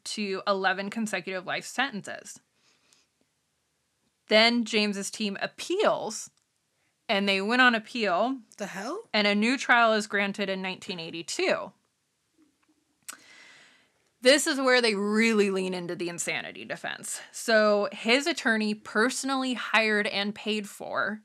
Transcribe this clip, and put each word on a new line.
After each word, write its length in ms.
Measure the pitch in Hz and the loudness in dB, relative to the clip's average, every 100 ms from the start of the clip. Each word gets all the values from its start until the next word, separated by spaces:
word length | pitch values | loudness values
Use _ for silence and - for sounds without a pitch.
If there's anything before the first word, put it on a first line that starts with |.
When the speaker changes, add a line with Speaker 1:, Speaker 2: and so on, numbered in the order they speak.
| - | -10
Speaker 1:
to 360 | - 202 190 - | -6 -4 -4 -2
eleven 420 | 190 190 185 196 | 0 0 0 -4
consecutive 560 | 226 214 185 185 185 175 | -6 -4 -4 -4 -8 -6
life 200 | 151 - | -8 -6
sentences. 760 | - 277 202 147 - - - _ _ _ _ _ _ _ _ _ _ _ _ _ _ _ _ _ _ - | -4 -4 -6 -10 -14 -16 -20 _ _ _ _ _ _ _ _ _ _ _ _ _ _ _ _ _ _ 2
Then 360 | 214 226 240 | 6 6 4
James's 460 | 220 214 208 196 196 | 0 0 0 -2 -8
team 260 | - 208 196 | -6 -6 -4
appeals, 880 | 196 - - 370 240 151 214 214 - _ _ _ _ _ _ _ - | -8 -8 -4 2 2 2 -2 -8 -12 _ _ _ _ _ _ _ -2
and 180 | 196 202 | 0 2
they 140 | 196 | 2
win 180 | 202 247 | 2 4
on 140 | 247 226 | 4 4
appeal. 640 | 220 247 202 175 233 269 - - | -2 -4 0 2 0 -2 -10 -12
Speaker 2:
The 100 | 196 | -10
hell? 360 | 185 220 392 - | -8 -8 -10 -4
Speaker 1:
And 140 | 214 208 | 0 2
a 60 | 208 | 2
new 220 | 226 269 | 2 2
trial 360 | - 240 226 | 4 6 6
is 140 | 214 214 | 4 0
granted 420 | 202 202 196 196 | -2 -2 -2 -4
in 120 | 190 | -4
nineteen 360 | 190 180 - 180 | -6 -8 -10 -10
eighty-two. 760 | 165 165 170 - 359 - - - _ _ _ _ _ _ _ _ _ _ _ _ - - - - - - - _ _ _ _ _ | -10 -10 -8 -2 0 -2 -4 -16 _ _ _ _ _ _ _ _ _ _ _ _ -20 -20 -20 -20 -20 -20 -20 _ _ _ _ _
This 260 | 254 294 330 | 4 6 4
is 100 | 277 | 0
where 220 | 262 247 | 4 4
they 140 | 233 196 | 4 2
really 540 | 208 214 226 214 202 | 2 4 4 4 2
lean 240 | 190 185 | 0 -2
into 220 | 180 175 175 | -4 -6 -6
the 140 | 175 | -6
insanity 560 | 170 - 147 82 92 110 | -6 -6 -6 -8 -12 -12
defense. 560 | - - - - - - | -10 -10 -10 -10 -12 -12
So 560 | - - 220 214 208 202 | -8 2 4 6 4 0
his 340 | 208 220 254 311 | -2 0 2 2
attorney 460 | 294 247 220 214 | -2 0 0 0
personally 800 | 214 - 214 247 254 269 269 262 | -4 -2 0 0 0 -4 -2 -2
hired 540 | 226 - 214 220 208 208 | -6 0 2 4 2 0
and 280 | 196 208 202 | -2 -4 -4
paid 320 | 214 214 202 | -4 -4 -6
for 540 | - - 113 190 214 | -12 -6 -4 -4 -6